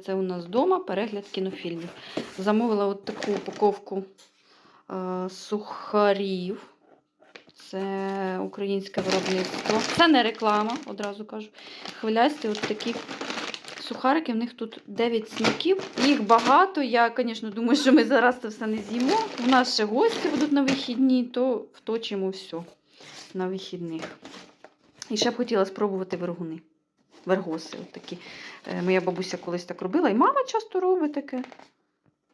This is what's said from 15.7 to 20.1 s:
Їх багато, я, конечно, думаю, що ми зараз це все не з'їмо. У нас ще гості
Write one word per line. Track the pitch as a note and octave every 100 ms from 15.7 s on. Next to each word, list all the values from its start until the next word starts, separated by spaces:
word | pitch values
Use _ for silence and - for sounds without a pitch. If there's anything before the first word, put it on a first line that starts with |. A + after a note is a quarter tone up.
| F#4+ - - C4
Їх | B3+
багато, | G#3 A3+ A#3+ C#4+ F#4+ E4
я, | B3+ A#3 A#3
конечно, | A#3 A#3 A3 A3
думаю, | G#3 A#3+ C#4+
що | C4
ми | B3+
зараз | A3+ C4 A#3+ B3
це | A3
все | G#3+ A3
не | G#3+
з'їмо. | G3+ A#3 B3+ G#4+ G#4+ - A#3+
У |
нас | C4 B3+
ще | -
гості | G#3 A3+ A4+